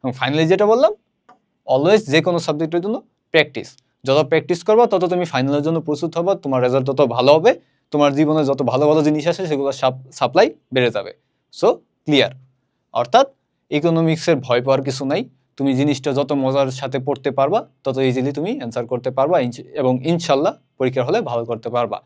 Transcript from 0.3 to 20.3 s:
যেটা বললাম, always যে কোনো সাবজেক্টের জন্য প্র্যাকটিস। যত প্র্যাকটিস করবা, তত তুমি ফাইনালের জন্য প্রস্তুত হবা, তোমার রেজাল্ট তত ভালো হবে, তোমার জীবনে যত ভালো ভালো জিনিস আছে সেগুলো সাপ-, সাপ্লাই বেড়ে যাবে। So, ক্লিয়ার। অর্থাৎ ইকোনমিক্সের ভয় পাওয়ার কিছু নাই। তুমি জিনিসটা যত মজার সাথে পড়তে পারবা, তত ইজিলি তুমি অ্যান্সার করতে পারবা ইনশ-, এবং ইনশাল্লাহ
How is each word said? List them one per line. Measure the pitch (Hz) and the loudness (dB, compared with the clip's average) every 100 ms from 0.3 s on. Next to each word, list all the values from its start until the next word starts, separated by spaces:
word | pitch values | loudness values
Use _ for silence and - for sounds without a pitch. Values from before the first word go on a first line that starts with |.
| 151 160 | 0 2
যেটা | 190 208 | 2 4
বললাম, | 233 311 427 _ _ _ _ _ _ - | 4 2 0 _ _ _ _ _ _ -2
always | 131 156 214 | 0 4 2
যে | 175 156 | 4 0
কোনো | 165 175 | 2 -2
সাবজেক্টের | 165 151 160 170 | -4 -4 -4 -4
জন্য | 190 233 _ _ _ | -4 -8 _ _ _
প্র্যাকটিস। | 160 143 113 - _ _ _ | 0 0 -6 -14 _ _ _
যত | 131 139 135 | 0 2 2
প্র্যাকটিস | 160 - 175 | -2 0 -4
করবা, | - 220 233 | 2 2 4
তত | 190 | 2
তুমি | 175 180 | 0 -2
ফাইনালের | 170 131 135 147 | -2 -2 0 0
জন্য | 151 165 | 0 -2
প্রস্তুত | 160 147 165 170 | -4 -4 -4 -4
হবা, | 175 | -2
তোমার | 190 139 131 | -2 -2 0
রেজাল্ট | 127 135 131 | 2 0 0
তত | 135 | 0
ভালো | 135 117 127 | 0 2 4
হবে, | 156 202 349 _ _ _ | 6 4 0 _ _ _
তোমার | 147 147 | 2 2
জীবনে | 139 151 156 | 2 2 2
যত | 139 135 | 0 0
ভালো | 127 131 147 | 0 2 2
ভালো | 156 | 4
জিনিস | 151 151 160 | 2 0 -2
আছে | 170 180 | -4 -4
সেগুলো | 143 139 | -2 -2
সাপ-, | 131 131 131 - | -2 -2 -4 -16
সাপ্লাই | - 127 151 247 - _ | -4 0 4 2 0 _
বেড়ে | 127 120 | 0 0
যাবে। | 104 92 - _ _ _ - | -2 -10 -16 _ _ _ 0
So, | 202 | 0
ক্লিয়ার। | - _ _ - 143 104 - _ _ _ _ _ | 0 _ _ 0 2 2 -4 _ _ _ _ _
অর্থাৎ | - 123 240 269 _ _ _ _ | -6 2 4 2 _ _ _ _
ইকোনমিক্সের | 147 170 165 165 160 - 151 | -2 2 2 2 0 0 -2
ভয় | - 120 | 0 -2
পাওয়ার | 131 131 | 2 0
কিছু | 135 - | 0 -6
নাই। | 135 165 254 _ _ - | -4 -4 -6 _ _ -4
তুমি | 139 | -2
জিনিসটা | 131 147 131 151 | 2 0 0 -2
যত | 135 139 | -2 -2
মজার | 143 131 139 135 | -2 0 0 -2
সাথে | 131 135 135 | -4 -6 -6
পড়তে | 131 135 143 | -4 -4 -4
পারবা, | 131 139 214 - _ | 0 0 0 -4 _
তত | 135 131 | -6 0
ইজিলি | 135 127 131 | 0 0 -4
তুমি | 143 170 269 | -4 -6 -6
অ্যান্সার | 120 123 117 | -6 -8 -6
করতে | 123 127 | -6 -4
পারবা | 131 143 175 | -2 0 0
ইনশ-, | 123 120 - | 0 -8 -12
এবং | - 127 127 | -2 0 0
ইনশাল্লাহ | 147 170 165 | -2 -2 0